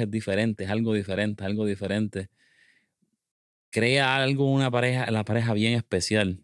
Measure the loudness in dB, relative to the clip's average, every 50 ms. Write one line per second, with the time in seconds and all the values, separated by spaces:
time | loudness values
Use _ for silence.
0 | -4 -2 -4 -4 -2 -2 0 0 2 0 0 -2 -4 -2 -2 -2 0 0 0 -2
1 | -2 -2 -2 -2 -2 -2 -4 -4 -4 -4 -4 -2 -2 -2 -4 -4 -4 -4 -2 -2
2 | -2 -2 -4 -8 -10 -12 _ _ _ _ _ _ _ _ _ _ _ _ _ _
3 | _ _ _ _ _ _ _ _ _ _ _ _ _ -6 -2 0 2 4 4 4
4 | 2 2 2 2 2 2 2 2 2 2 2 2 2 2 2 2 2 2 0 0
5 | -2 0 0 -2 0 0 0 0 0 0 0 2 2 2 2 0 0 0 0 0
6 | 0 2 2 2 2 0 -2 -4